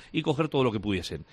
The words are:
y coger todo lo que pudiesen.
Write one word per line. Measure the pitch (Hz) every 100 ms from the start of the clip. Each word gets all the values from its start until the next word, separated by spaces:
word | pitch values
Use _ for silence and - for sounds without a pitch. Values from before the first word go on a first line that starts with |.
| -
y | 160
coger | 156 139 160
todo | 143
lo | 127
que | 107
pudiesen. | 101 95 - 76 -